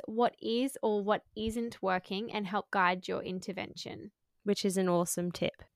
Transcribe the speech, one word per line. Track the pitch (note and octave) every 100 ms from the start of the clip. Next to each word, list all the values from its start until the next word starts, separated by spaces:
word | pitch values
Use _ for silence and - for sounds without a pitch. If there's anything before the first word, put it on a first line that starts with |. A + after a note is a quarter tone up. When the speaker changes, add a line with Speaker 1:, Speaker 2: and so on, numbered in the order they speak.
| -
Speaker 1:
what | A3 A#3+ -
is | - A#3 C4 -
or | A3 G#3
what | G3 G#3+ - G#3+
isn't | A3 A3+ A#3 -
working | F#3+ F#3 - G3 A3+
and | G#3+ F#3+
help | G3+ -
guide | G3+ F3+ F#3 F#3
your | F#3
intervention. | - F#3 - F3 - - - - G#3 - _ _ G3+
Speaker 2:
Which | G3+
is | G3+ F#3+
an | F#3
awesome | F3 F3 - F3
tip. | - E3+ - -